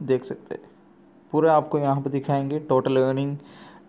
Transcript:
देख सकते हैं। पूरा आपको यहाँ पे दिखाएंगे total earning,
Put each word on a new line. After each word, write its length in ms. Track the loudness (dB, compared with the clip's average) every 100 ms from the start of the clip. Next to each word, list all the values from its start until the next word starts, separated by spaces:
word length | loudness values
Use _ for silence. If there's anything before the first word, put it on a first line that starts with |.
देख 200 | -2 -2
सकते 320 | -2 -12 -12 -14
हैं। 80 | -16 -20 -20 _ -20 -20 -4
पूरा 220 | 0 4
आपको 260 | 4 2 0
यहाँ 220 | 0 0
पे 80 | -2
दिखाएंगे 500 | -4 -2 -2 -2 -4
total 380 | 0 2 2 2
earning, 400 | 2 0 -2 -6 -12 -20 -20 -20